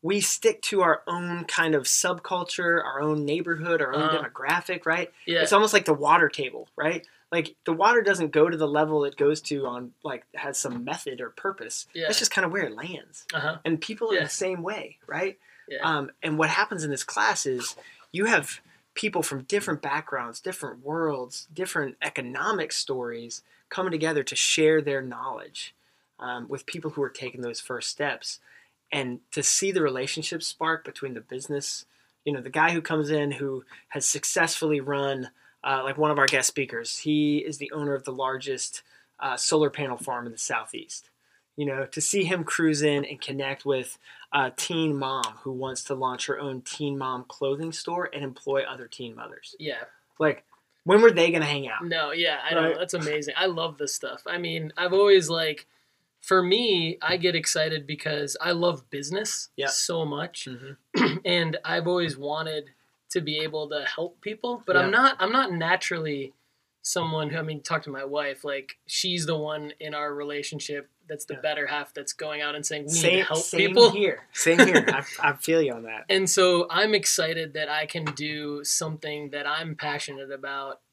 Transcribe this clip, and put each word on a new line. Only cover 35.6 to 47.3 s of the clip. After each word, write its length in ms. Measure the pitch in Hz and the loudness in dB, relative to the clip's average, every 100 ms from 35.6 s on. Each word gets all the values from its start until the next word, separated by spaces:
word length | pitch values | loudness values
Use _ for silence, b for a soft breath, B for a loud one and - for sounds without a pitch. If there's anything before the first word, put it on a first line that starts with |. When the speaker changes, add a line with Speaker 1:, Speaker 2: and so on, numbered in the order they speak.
Speaker 1:
uh, 180 | 135 135 | -4 -2
like 140 | 131 139 | -2 0
one 120 | 151 | 2
of 80 | 147 | 4
our 80 | 139 | 4
guest 220 | 135 127 | 4 2
speakers, 520 | - 131 117 117 - | -2 -6 -6 -8 -6
he 380 | 156 151 147 147 | 0 2 4 2
is 220 | 147 139 | -2 -8
the 120 | 143 | -8
owner 220 | 156 143 | -6 -2
of 100 | 139 135 | -4 -4
the 60 | |
largest, 680 | 127 131 135 131 127 - - b b b _ | -4 -2 -2 -6 -6 -6 -10 b b b _
uh, 180 | 139 127 | -6 -2
solar 320 | - 156 151 | 2 4 2
panel 280 | 147 139 120 | 0 -6 -4
farm 280 | - 123 120 | -6 -6 -6
in 60 | |
the 60 | 110 | -8
Southeast. 680 | - 120 110 - - - _ _ _ _ _ - | -4 -4 -6 -14 -14 -16 _ _ _ _ _ -6
You 100 | 143 | -4
know, 200 | 135 135 | -2 -6
to 160 | - | -4
see 220 | 147 202 | -2 0
him 200 | 170 185 156 | 0 0 -2
cruise 360 | - 160 151 | 2 2 4
in 220 | 151 143 139 | 2 2 -2
and 140 | 139 | -8
connect 440 | - 135 135 139 139 | -8 -6 -4 -4 0
with 320 | 135 123 - B B B | 0 -2 -12 B B B
a 200 | 143 131 | 0 0
teen 460 | - - 170 160 143 | -2 -4 0 0 0
mom 260 | 143 135 - - | -2 -2 -4 -6
who 100 | 135 | -10
wants 320 | 127 131 127 | -6 -6 -8
to 100 | - | -6
launch 340 | 135 131 123 - | -4 -2 -2 -2
her 120 | 135 | -4
own 220 | 143 131 | -4 -8
teen 360 | - - 147 139 | -10 -4 -4 -2
mom 280 | 131 127 | -4 -4
clothing 440 | 123 | -8